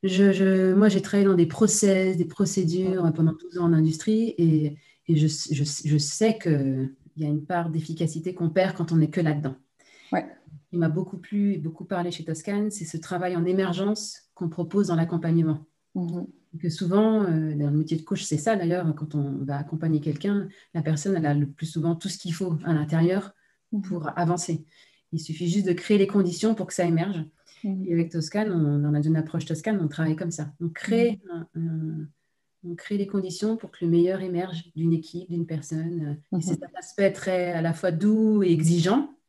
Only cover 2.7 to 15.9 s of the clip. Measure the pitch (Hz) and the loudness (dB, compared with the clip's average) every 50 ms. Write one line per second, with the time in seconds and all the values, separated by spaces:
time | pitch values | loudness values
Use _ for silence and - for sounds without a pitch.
2.7 | 165 180 190 185 185 185 170 165 156 - 160 156 - - - - - 180 175 170 | 0 0 0 0 0 2 2 0 2 4 2 2 2 0 -10 -10 -6 0 2 4
3.7 | 165 160 156 160 156 - - - 214 220 226 226 - - 170 165 156 151 151 147 | 4 4 4 4 2 0 0 0 2 2 0 0 0 2 4 4 4 4 2 0
4.7 | 147 - _ _ _ _ _ - 165 151 151 156 147 - - - 160 131 143 151 | -4 -8 _ _ _ _ _ 2 4 4 4 2 2 -2 -6 -4 -2 -2 -2 -2
5.7 | - - - 151 151 151 143 - - - 220 226 220 - - 175 165 139 139 135 | -4 -4 -2 2 2 2 2 0 -2 2 2 2 2 0 0 0 0 2 2 0
6.7 | 135 131 135 135 - _ _ - _ 156 156 147 147 151 147 - 180 175 170 165 | 0 -2 -2 -4 -6 _ _ -20 _ -6 -2 -2 -2 -2 -2 -2 -2 -2 -2 -2
7.7 | 156 165 156 - 165 160 175 160 - 170 165 185 180 - 170 165 160 185 185 190 | -2 -4 -4 -4 -4 -2 -2 -2 -2 -4 -6 -6 -6 -2 -4 0 2 2 2 2
8.7 | 190 - 170 165 165 160 151 151 - 185 170 156 151 147 147 131 135 - _ _ | 0 -4 -4 2 4 4 4 4 2 0 2 2 0 0 -2 -6 -8 -8 _ _
9.7 | _ _ _ _ _ - - - - - 220 - - _ _ - - - _ _ | _ _ _ _ _ -20 -10 -4 -4 -4 -4 -4 -16 _ _ -20 -20 -20 _ _
10.7 | - 175 165 160 151 170 190 - - 175 - - 208 208 202 202 196 165 147 160 | -2 0 0 0 0 -2 -4 -6 -8 -16 -12 -6 -2 0 2 2 0 0 -4 -6
11.7 | 160 - - - 196 175 175 175 175 - 160 165 160 156 - - 202 202 208 214 | -8 -8 -10 -6 -4 -4 -4 -4 -6 -8 -8 -8 -8 -8 -6 -4 -4 -2 -2 -4
12.7 | 202 - 170 156 - 160 165 - 185 175 180 180 180 170 170 180 185 190 190 185 | -4 -8 -10 -8 -8 -10 -8 -6 -6 -4 -4 -2 -2 0 0 2 2 2 0 0
13.7 | 175 185 196 202 214 214 - - - - _ _ _ - 180 165 165 - 175 165 | 0 -2 0 0 -2 -2 -4 -12 -14 -16 _ _ _ -6 -6 -6 -4 -4 -6 -2
14.7 | - 202 202 - 175 165 165 170 180 165 165 165 165 165 165 156 151 151 - _ | 2 0 2 2 2 2 2 2 0 -2 0 2 2 4 4 2 0 -2 -6 _
15.7 | _ _ _ _ | _ _ _ _